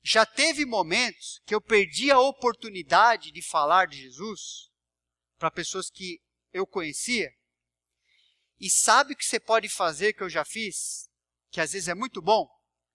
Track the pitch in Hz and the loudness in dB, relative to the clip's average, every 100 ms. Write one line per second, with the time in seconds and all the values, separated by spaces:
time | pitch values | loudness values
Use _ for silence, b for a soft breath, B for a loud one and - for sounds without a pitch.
0 | - 220 220 - 302 294 285 220 165 202 | 0 2 2 2 0 0 -2 -2 0 0
1 | 240 - - - - 214 - 220 190 147 | -2 -6 -16 -18 -6 -4 2 2 2 0
2 | 269 269 262 269 240 226 226 190 147 170 | 4 6 4 2 -2 -4 -8 -12 2 6
3 | 226 226 - 151 - 165 151 180 180 143 | 6 4 -4 -14 -4 0 4 4 2 -4
4 | 131 127 208 196 - - - _ _ _ | -20 -14 -12 -12 -14 -16 -20 _ _ _
5 | _ _ _ _ 165 175 165 190 180 - | _ _ _ _ -6 -6 -8 -8 -10 -12
6 | 185 170 _ _ _ 185 190 196 160 139 | -14 -14 _ _ _ -8 -6 -6 -6 -6
7 | - 240 156 _ _ _ _ _ _ _ | -4 -4 -4 _ _ _ _ _ _ _
8 | _ _ _ _ _ _ - - - 233 | _ _ _ _ _ _ -2 2 6 6
9 | 277 285 - 226 - 226 208 - 180 151 | 4 -2 -4 -4 2 0 0 -2 -2 0
10 | 208 214 190 160 147 220 214 - - - | -2 -2 -6 -4 -6 -6 -8 -8 -10 -10
11 | - _ _ _ _ - 156 190 175 175 | -16 _ _ _ _ -6 -4 -4 -6 -6
12 | 254 208 165 214 151 _ _ _ _ | -8 -6 0 0 0 _ _ _ _